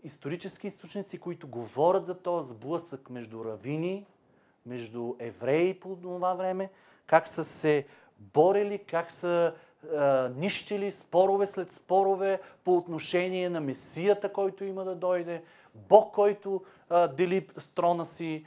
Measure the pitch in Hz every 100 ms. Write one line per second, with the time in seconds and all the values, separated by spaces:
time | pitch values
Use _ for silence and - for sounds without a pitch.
0 | 151 - 139 175 190 - 202 - 170 202
1 | 190 180 175 170 143 120 113 131 170 190
2 | 185 180 175 175 131 110 127 170 170 135
3 | - 123 110 113 113 107 127 156 175 196
4 | 202 _ _ _ _ _ 120 123 113 120
5 | 117 117 117 - 127 156 180 185 190 180
6 | 180 180 180 180 185 190 190 - _ _
7 | - 160 - - 151 - 156 147 147 -
8 | _ - 101 147 175 202 202 202 - 165
9 | 170 - 175 175 170 165 - _ - 151
10 | 139 135 127 127 190 - - 202 196 -
11 | - 175 190 196 196 190 175 - - 190
12 | 196 190 196 185 - - 180 175 175 156
13 | - 175 185 185 180 170 139 - - 151
14 | 196 202 202 - 190 190 196 190 185 175
15 | 180 180 170 170 - - _ 113 - 208
16 | 220 208 208 202 196 190 - - - 175
17 | 170 135 180 190 - - - - 170 170
18 | 160 - 165 156